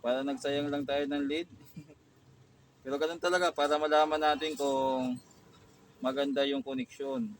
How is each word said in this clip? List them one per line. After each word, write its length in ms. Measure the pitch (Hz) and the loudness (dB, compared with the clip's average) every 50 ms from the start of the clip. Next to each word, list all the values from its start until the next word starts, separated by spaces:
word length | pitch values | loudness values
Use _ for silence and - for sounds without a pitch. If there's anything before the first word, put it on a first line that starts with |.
Para 240 | - 120 127 131 135 | 0 0 0 0 -2
nagsayang 480 | 143 139 131 - 143 143 143 147 147 143 | -4 -6 -4 -2 -2 -2 0 -2 -2 -2
lang 80 | 143 | -4
tayo 240 | 143 139 139 143 143 | -4 -2 -2 -2 -2
ng 180 | 139 143 143 143 139 | -2 -2 -2 -2 -2
lead. 160 | 147 165 170 - - - - - - | -2 -4 -6 -8 -12 -20 -20 -20 -18
<laughs> 1040 | - 147 151 151 _ _ _ _ _ _ - - - - _ _ _ _ _ _ _ | -18 -18 -18 -20 _ _ _ _ _ _ -20 -20 -20 -20 _ _ _ _ _ _ _
Pero 160 | - 131 139 | -8 -6 -2
ganun 240 | 139 156 160 170 170 | 0 0 -2 -2 0
talaga, 320 | - 180 180 180 180 170 - | 0 2 2 4 2 2 2
para 240 | - 143 143 151 | 2 2 2 4
malaman 400 | 151 156 151 151 151 151 151 156 | 2 4 4 6 6 6 4 2
natin 400 | 151 151 151 151 135 156 156 151 | 2 2 2 2 2 -2 -4 -2
kung 560 | - 143 139 135 135 135 135 131 131 127 127 123 127 - - - - - - - - - - - - - - - - | 0 0 0 2 2 2 2 0 0 0 -2 -4 -6 -8 -18 -20 -20 -20 -20 -20 -20 -20 -20 -20 -20 -20 -20 -16 -4
maganda 400 | - 131 131 139 143 139 135 139 | -4 -2 0 0 0 0 2 0
yung 240 | 139 139 139 139 127 | 0 2 0 -2 -4
koneksyon. 640 | 139 135 131 123 - - - 139 139 135 135 233 214 208 - | -4 -4 -6 -6 -6 -8 -8 -6 -4 -2 -4 -4 -6 -8 -14